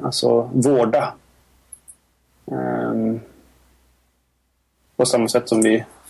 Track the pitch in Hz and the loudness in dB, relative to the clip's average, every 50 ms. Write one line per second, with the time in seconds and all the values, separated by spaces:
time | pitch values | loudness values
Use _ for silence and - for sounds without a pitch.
0 | 139 139 - - - 120 120 117 120 120 127 135 120 139 143 123 117 110 117 143 | -8 -6 -4 -2 0 2 2 2 0 0 -2 0 2 2 2 2 2 2 0 0
1 | 123 113 - - _ _ _ _ _ _ _ _ _ _ - _ _ - - _ | -2 -2 -6 -12 _ _ _ _ _ _ _ _ _ _ -20 _ _ -20 -20 _
2 | _ _ _ _ _ _ _ _ _ 131 131 127 127 123 120 120 120 120 113 113 | _ _ _ _ _ _ _ _ _ -10 -8 -6 -4 -4 -4 -4 -4 -4 -2 -2
3 | 113 113 117 117 - - - _ _ _ _ _ _ _ _ _ _ _ _ _ | -2 -2 -4 -6 -8 -14 -20 _ _ _ _ _ _ _ _ _ _ _ _ _
4 | _ _ _ _ _ _ _ _ _ _ _ _ _ _ _ _ _ _ _ - | _ _ _ _ _ _ _ _ _ _ _ _ _ _ _ _ _ _ _ -2
5 | 127 - - 120 113 - - 120 - - 113 113 110 110 110 113 113 - - - | 0 2 2 2 0 2 0 -2 0 2 2 2 4 4 4 2 0 -6 -14 -20
6 | - - | -12 -2